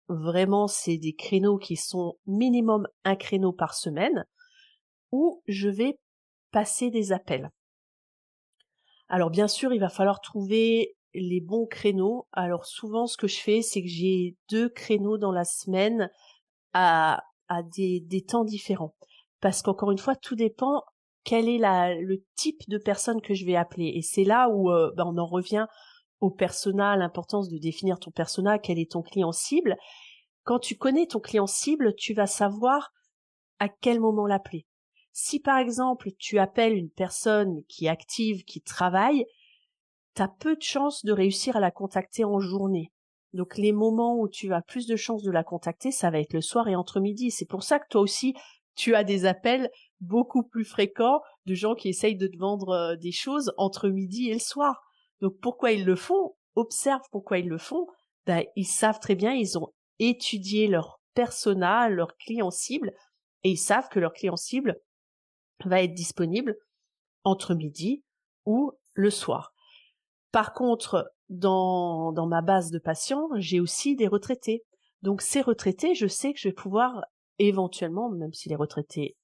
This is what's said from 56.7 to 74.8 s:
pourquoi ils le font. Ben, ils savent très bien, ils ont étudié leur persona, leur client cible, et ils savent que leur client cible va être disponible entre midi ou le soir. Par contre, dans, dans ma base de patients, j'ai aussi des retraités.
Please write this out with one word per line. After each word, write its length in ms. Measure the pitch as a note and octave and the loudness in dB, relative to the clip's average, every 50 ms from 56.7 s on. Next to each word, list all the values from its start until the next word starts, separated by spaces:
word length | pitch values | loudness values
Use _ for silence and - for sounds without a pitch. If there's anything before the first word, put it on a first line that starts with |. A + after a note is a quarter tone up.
| - - - C#4 C4+ C4 C4+ - | -4 -2 0 0 0 0 -4 -8
pourquoi 280 | - G3+ G3 - G3+ F3+ | -10 -10 -4 -2 -2 -2
ils 100 | F3 F3+ | 0 -2
le 80 | D#3+ | -6
font. 300 | E3 - - C4 E4 F4+ F4 - _ _ _ _ _ _ | -6 -8 -6 -4 -4 -4 -6 -10 _ _ _ _ _ _
Ben, 180 | - F3+ E3+ - - - | 0 0 0 0 -2 -4
ils 120 | - F#3+ | -6 -4
savent 340 | - - - - G#3+ G#3+ A3 | -2 -2 0 2 2 0 0
très 140 | - - G3+ | 0 -2 0
bien, 180 | F3 G3 A3 C4 | 0 2 0 0
ils 240 | C4 A3 F#3 - | 0 -2 -2 -2
ont 160 | F3 D#3+ - _ _ _ _ _ _ | -6 -6 -8 _ _ _ _ _ _
étudié 720 | A3 A#3 A#3+ A#3+ - - - G#3 F#3 F#3+ G3+ G#3+ G#3+ G#3 | 2 2 2 0 -2 -6 -6 -6 -6 -2 0 2 2 4
leur 320 | F#3+ E3 D#3+ - - _ _ _ _ | 2 0 0 -4 -12 _ _ _ _
persona, 720 | - A#3+ A#3 - - - A3 G3 F#3 F3+ F3 G3+ A#3 A#3+ A3+ | 0 0 0 -2 -4 0 0 0 2 2 2 4 4 4 2
leur 300 | G3+ F3 E3+ E3+ - _ | 2 0 -2 -4 -6 _
client 320 | - - A3+ A#3 G#3+ F3+ | -12 -8 -4 -2 -2 -2
cible, 420 | F3+ - - - A#3+ D4+ D#4 G3+ - - _ _ _ _ _ _ _ _ _ | -2 -6 -6 -6 -6 -4 -6 -6 -8 -12 _ _ _ _ _ _ _ _ _
et 80 | F#3 F#3 | 0 2
ils 40 | |
savent 320 | D#3+ - - G3+ A#3 C4 - | 2 2 2 2 2 2 0
que 100 | - G#3 | -2 0
leur 140 | F3 D#3+ - | 0 0 -2
client 240 | - - F#3+ F3 | -2 -4 -4 -4
cible 420 | E3+ - - - C4 C#4 A3+ E3+ - _ _ _ _ _ _ _ _ _ _ _ _ _ _ _ _ - | -4 -8 -4 -4 -2 -2 -2 -2 -4 _ _ _ _ _ _ _ _ _ _ _ _ _ _ _ _ -2
va 180 | F#3 F3+ F#3+ F#3 | 2 2 4 4
être 120 | F3+ E3 | 2 0
disponible 640 | F3+ E3+ - - - F3+ E3 F3 A3 C4 B3+ G#3 - _ _ _ _ _ _ _ _ _ _ _ _ _ | -4 -8 -8 -4 -2 -2 -2 0 -2 -2 -2 -6 -6 _ _ _ _ _ _ _ _ _ _ _ _ _
entre 300 | G3 F#3+ F#3+ - - F#3 | 0 0 0 0 -2 -2
midi 500 | E3 D#3 D3+ C#3+ - D#3+ G3+ C4+ C#4+ _ _ _ _ _ _ _ _ _ | -2 -2 -6 -8 -6 -4 -4 -4 -4 _ _ _ _ _ _ _ _ _
ou 280 | G#3 G#3+ B3 C#4+ C#4 - _ _ _ _ | 0 0 2 0 -2 -4 _ _ _ _
le 160 | - G3 G#3 | 2 2 2
soir. 460 | G3+ - - - - - - - _ _ _ _ - - _ _ _ _ _ _ _ _ _ _ - | 2 0 -4 -4 -4 -4 -4 -12 _ _ _ _ -20 -20 _ _ _ _ _ _ _ _ _ _ 0
Par 200 | A#3 G#3+ - - | 0 0 0 -2
contre, 580 | - B3 B3 A#3 A3+ - - - F3 - - _ _ _ _ | -2 0 0 0 0 -2 -2 0 -2 -2 -2 _ _ _ _
dans, 800 | F#3+ F3+ F3+ G3 F#3+ F#3+ F#3 F#3 F#3 F3+ F3 F3 E3+ D#3+ E3 E3 D#3+ | -10 0 2 2 4 4 2 2 0 0 0 -2 -2 -2 -2 -2 -2
dans 140 | E3 E3 | -2 -2
ma 160 | E3 E3+ E3 E3 | 0 0 0 2
base 280 | F3 G3 F#3+ F3 E3 | 4 2 2 2 0
de 80 | D#3+ E3 | -6 -6
patients, 520 | _ E3 D#3+ D#3+ - - C4+ C#4+ D4+ D#4+ D4 | _ -2 -4 -4 -2 -4 -4 -4 -2 -4 -4
j'ai 220 | G#3+ F#3 D#3 F#3 F3 | -4 -4 0 0 0
aussi 380 | F3 E3 - - - C#4+ C#4+ | 0 0 -2 -2 0 -2 0
des 100 | C#4 A3+ | 2 2
retraités. 580 | F#3+ G3+ G#3 G3 - B3+ B3 - - A3 A#3 - _ _ _ | 2 2 0 0 -2 -6 -6 -2 -2 -2 -4 -4 _ _ _